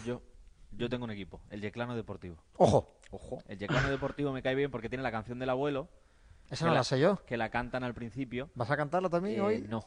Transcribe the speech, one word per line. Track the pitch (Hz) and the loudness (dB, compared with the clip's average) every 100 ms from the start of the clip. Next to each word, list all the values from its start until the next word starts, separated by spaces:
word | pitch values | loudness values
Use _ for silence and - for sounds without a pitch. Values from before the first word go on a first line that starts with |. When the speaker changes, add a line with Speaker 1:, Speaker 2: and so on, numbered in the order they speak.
Speaker 1:
Yo, | 113 123 - - - - - | -4 -6 -8 -20 -20 -20 -16
yo | 107 117 | -4 -2
tengo | 123 | -2
un | 117 | -4
equipo, | 104 90 92 - | -6 -8 -12 -12
el | 104 | -6
Yeclano | 104 117 120 | -6 -4 -4
Deportivo. | 117 104 98 90 82 _ - | -4 -6 -10 -10 -14 _ 4
Speaker 2:
Ojo. | 151 135 - - - | 6 6 2 -10 -16
Speaker 1:
Ojo. | - - - - | -14 -10 -12 -10
El | 101 | -8
Yeclano | 101 123 139 | 0 2 2
Deportivo | 135 139 139 143 | 0 -2 -2 -4
me | 131 | -2
cae | 127 135 | 0 0
bien | 143 | 0
porque | 120 110 | -2 -6
tiene | 127 | -4
la | 131 | -2
canción | 110 107 123 | -4 -6 -4
del | 131 | 0
abuelo. | 127 147 135 160 - _ _ - - - | 2 2 -2 -6 -16 _ _ -20 -20 -10
Speaker 2:
Esa | 135 | 0
Speaker 1:
Que | 165 | 4
Speaker 2:
no | |
la | 147 | 4
Speaker 1:
la | |
Speaker 2:
sé | 123 131 | 4 6
yo. | 170 196 | 6 4
Speaker 1:
que | - 117 | -2 -2
la | 110 | 0
cantan | 123 123 127 | 0 -2 -2
al | 123 | -4
principio. | 117 117 123 127 123 151 | -4 -6 -6 -4 -4 -6
Speaker 2:
¿Vas | 120 117 | -4 0
a | 147 | 2
cantarla | 147 175 185 | 2 2 2
también | 170 196 220 | 0 0 0
Speaker 1:
Eh, | |
Speaker 2:
hoy? | 202 226 208 | 2 0 -2
Speaker 1:
no, | 156 | -4